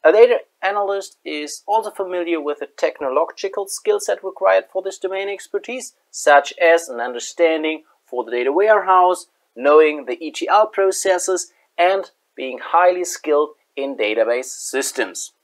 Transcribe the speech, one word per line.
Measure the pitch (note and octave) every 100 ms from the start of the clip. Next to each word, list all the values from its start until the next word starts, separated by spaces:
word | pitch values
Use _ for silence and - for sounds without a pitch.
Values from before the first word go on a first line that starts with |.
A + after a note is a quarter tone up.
A | D#3+
data | G3+ B3 A#3 - _
analyst | F#3 G#3 G3+ G3 F#3+ _
is | D#3 D3+ D3 - -
also | G#3+ G#3
familiar | - F#3 F3+ E3+ E3
with | D3 D3
the | C#3
technological | - D#3+ - C#3 C3+ E3 - G3 G3+ G3
skill | - - G#3
set | - G3+
required | F#3+ - F#3+ F#3+ F#3+
for | F#3+
this | F#3+ -
domain | F#3 F#3+ G3
expertise, | G3 - G3+ - B3+ A#3 _ _
such | - - C#3+ C#3+ -
as | E3+ E3 E3
an | A#2+
understanding | A#2+ A#2+ - - E3+ D#3+ D#3 D#3 _ _
for | _ B2
the | A2+
data | A#2+ B2
warehouse, | D3+ G#3 G#3+ F#3+ F#3 F3+ F3 - _ _ -
knowing | C3+ D3+ D#3 D3+
the | B2+ B2
E | D#3
T | - -
L | G3 G#3+
processes, | G#3 G3 F#3 F#3+ F3+ F3 F3+ - _ _ -
and | F3 G3 F#3 _ _
being | - C3 B2+
highly | - E3+ F3+ F3+
skilled | E3+ - D3+ D3 D3+ - _ -
in | C3+ C3+
database | G#2+ A2 A2+ A#2+ C3
systems. | - - C3+ C3+ - G2+ F2+ - _